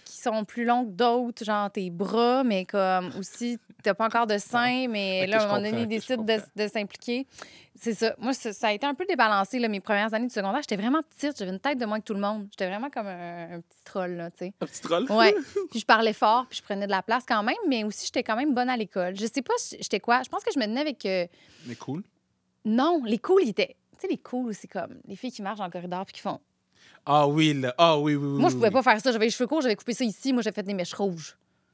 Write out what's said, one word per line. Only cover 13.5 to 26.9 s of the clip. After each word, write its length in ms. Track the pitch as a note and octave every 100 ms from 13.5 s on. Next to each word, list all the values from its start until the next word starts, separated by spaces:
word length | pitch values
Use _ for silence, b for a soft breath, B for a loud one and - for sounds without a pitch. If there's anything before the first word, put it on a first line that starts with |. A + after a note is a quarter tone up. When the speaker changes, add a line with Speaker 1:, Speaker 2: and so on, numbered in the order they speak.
| F3
Speaker 1:
petit 180 | - -
troll, 260 | - G3 F3+ F3
là, 160 | E3+
tu 60 | - F3+
sais. 60 | -
Speaker 2:
Un 60 | D#3+
petit 140 | -
troll ? 260 | - - C4
Speaker 1:
Ouais. 240 | A3 A3+ G#4 C4+
Speaker 2:
<laughs> 180 | G4+ F#4
Speaker 1:
Puis 80 | A3+
je 80 | -
parlais 260 | A3 A3
fort, 340 | G#3 G#3+ A#3+ B3
puis 100 | -
je 40 |
prenais 220 | - G3 G3+
de 40 |
la 120 | F#3+
place 200 | G3+ B3 -
quand 160 | A3
même, 100 | G#3+ G4+ F#4
mais 160 | A#3
aussi, 220 | G#3+ - -
j'étais 180 | C#4+
quand 100 | A#3
même 180 | A3 D4+
bonne 140 | B3 B3
à 80 | B3
l'école. 380 | G3+ G3 F3+ G3
Je 80 | A3+
sais 100 | C#4
pas 120 | B3 A#4+
si 180 | - -
j'étais 220 | G3 G3+
quoi. 240 | - B3
Je 40 | B3+
pense 140 | F#4+
que 80 | A#4
je 60 | D4+
me 60 |
tenais 160 | G#3+ A#3+
avec, 260 | D4+ A3+ G3+
euh, 200 | F#3 F3 b b - B2
Speaker 2:
Les 80 | A2+
cool ? 260 | - D#3 - _ _ _ _ _
Speaker 1:
Non, 360 | G#3+ A3+ D4+ E4+
les 140 | A3+ A3
cools, 220 | - F#4+
ils 60 | C4
étaient, 260 | G3 F#3 - _
tu 80 | -
sais, 80 | F#4+
les 100 | C4+
cools, 340 | - B3 A#3+
c'est 120 | G3 -
comme 320 | G3 - - -
les 80 |
filles 160 | G3 B3+
qui 120 | A3+
marchent 160 | G3 G#3
dans 60 | F#3
le 40 |
corridor 340 | F3 F3+ F3+
puis 100 | G3
qui 60 | -
font 200 | G3 - _ _ _ b b